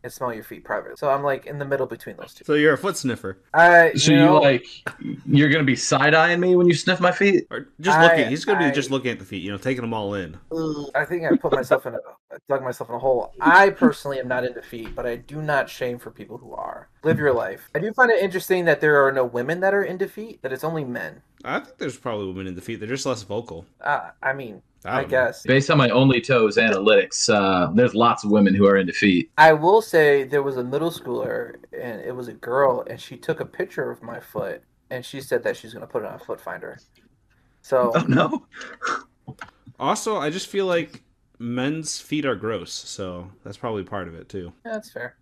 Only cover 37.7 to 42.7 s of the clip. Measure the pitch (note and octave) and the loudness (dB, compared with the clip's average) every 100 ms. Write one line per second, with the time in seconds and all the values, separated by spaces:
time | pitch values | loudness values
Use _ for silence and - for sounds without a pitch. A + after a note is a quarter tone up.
37.7 | B2+ B2 A#2 D#3+ C3 - D#4+ _ - - | 0 2 0 2 2 2 -2 _ -20 -20
38.7 | - - - - _ - - - _ - | -12 -8 -8 -10 _ -20 -20 -20 _ -20
39.7 | _ C3+ G#3+ - G#3 D3 F3 - G3 F#3+ | _ -4 -2 -2 -4 -4 -6 -6 -4 0
40.7 | E3+ D3+ - _ _ _ _ A#2+ B2 C3 | -2 -4 -14 _ _ _ _ -8 -4 -4
41.7 | D#3 D3+ - - D3+ C#3+ G#2+ G#2+ G#2+ E2+ | -6 -8 -12 -6 -4 -2 -4 -4 -8 -8